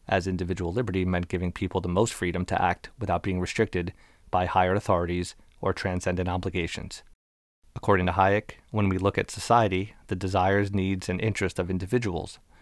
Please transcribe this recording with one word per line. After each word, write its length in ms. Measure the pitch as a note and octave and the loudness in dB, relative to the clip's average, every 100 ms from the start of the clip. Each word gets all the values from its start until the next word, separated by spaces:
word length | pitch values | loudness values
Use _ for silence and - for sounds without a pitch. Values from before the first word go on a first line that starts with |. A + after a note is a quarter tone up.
| - | -2
as 180 | G2 F#2 | 0 0
individual 480 | F2+ F2+ F#2 F2 | -2 -2 -2 -2
liberty 320 | G2+ A2+ F#2 F#2 | -2 -2 0 2
meant 220 | F2+ F2+ | 0 0
giving 240 | F2+ F2+ | -2 -2
people 280 | - F#2+ F#2 | -2 -2 -2
the 80 | F2 | 0
most 260 | F2+ A#2 | 2 2
freedom 300 | - F2+ F2 F#2 | 0 -2 -2 0
to 140 | F2+ | 0
act 300 | F2+ F2 - - | 0 0 -8 -8
without 220 | G#2 F2 | -2 -2
being 180 | - F2+ | 0 -2
restricted 540 | F2+ - A2 F2+ F2 - - _ - | -2 0 0 0 -4 -8 -16 _ -4
by 160 | F2+ F2+ | -2 2
higher 260 | F#2+ F#2 | 2 4
authorities 600 | G2 - F2+ F2 F2 F2 - - - | 2 2 2 2 -2 -4 -8 -20 -6
or 120 | G2 | -4
transcendent 540 | F#2 G2 F2+ - F2+ F2+ | -2 -2 -2 -2 -2 -2
obligations. 760 | F2+ F#2 F#2 E2+ - - - - - _ _ _ _ _ - | -2 -2 -4 -4 -6 -10 -14 -18 -20 _ _ _ _ _ -2
According 280 | - G2 F2+ | 4 4 4
to 80 | |
Hayek, 380 | F2 F#2+ G#2 - - - | 4 4 2 -2 -12 -6
when 160 | G#2+ G2 | 0 2
we 100 | F#2 | 2
look 200 | G2 - | 2 0
at 120 | - | -2
society, 680 | - - A#2 A2 F#2 G#2 - - | -4 2 4 4 0 -4 -10 -8
the 80 | F#2 | -4
desires, 560 | F#2+ F#2+ F#2 G2+ G2+ | 0 2 4 2 2
needs, 380 | G2 F#2+ F#2+ - | 0 0 -2 -4
and 100 | F#2 | -2
interests 400 | A2 - F#2+ - | -2 0 -2 -2
of 100 | F2+ | -2
individuals, 720 | F#2 F#2 B2 G#2+ E2+ - - - - | -4 0 0 0 -4 -6 -12 -20 -20